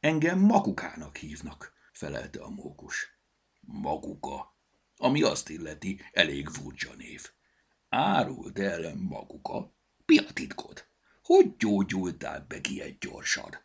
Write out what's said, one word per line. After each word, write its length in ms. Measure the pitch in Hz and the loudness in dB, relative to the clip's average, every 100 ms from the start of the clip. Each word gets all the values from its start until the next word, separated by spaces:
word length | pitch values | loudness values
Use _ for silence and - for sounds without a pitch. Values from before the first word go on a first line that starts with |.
Engem 380 | 151 160 160 185 | 2 4 2 6
Makukának 760 | 202 226 202 - - - 73 - | 8 8 4 -2 -6 -10 -12 -12
hívnak, 560 | 76 76 78 - - _ _ | -14 -12 -14 -14 -18 _ _
felelte 480 | - 76 69 - - | -12 -8 -6 -8 -12
a 80 | - | -12
mókus. 720 | - - - - - - _ _ _ _ _ | -12 -12 -14 -10 -8 -8 _ _ _ _ _
Makuka, 960 | - 69 69 78 - 71 71 71 73 _ _ _ _ _ | -14 -8 -4 -4 -6 -8 -8 -8 -10 _ _ _ _ _
ami 260 | 131 139 | 2 4
azt 260 | 143 - - | 4 2 -6
illeti, 520 | 80 80 76 95 98 - | -10 -10 -8 -6 -6 -4
elég 360 | - 80 71 73 | 2 2 2 -6
furcsa 460 | 73 - - - | -8 -10 -10 -10
név. 380 | - - - - _ _ _ _ _ _ | -10 -16 -16 -18 _ _ _ _ _ _
Áruld 720 | - 147 98 - - - - | 0 2 2 0 -4 -10 -4
el, 360 | 98 85 82 | -2 -2 -6
Makuka, 800 | - - - - - - - - _ _ _ _ | -6 -6 -6 -12 -12 -8 -8 -8 _ _ _ _
mi 120 | 311 | 6
a 140 | - | 6
titkod? 560 | - - - - - - _ _ _ | -8 -8 -10 -14 -16 -20 _ _ _
Hogy 340 | - 370 359 - | 6 8 8 6
gyógyultál 880 | 107 101 - 95 90 82 62 - - | 2 4 2 0 -2 -4 -8 -8 -10
meg 180 | - - | -8 -6
ilyen 300 | - - - | -6 -8 -10
gyorsan? 560 | - - - - - - | -12 -8 -4 -4 -6 -16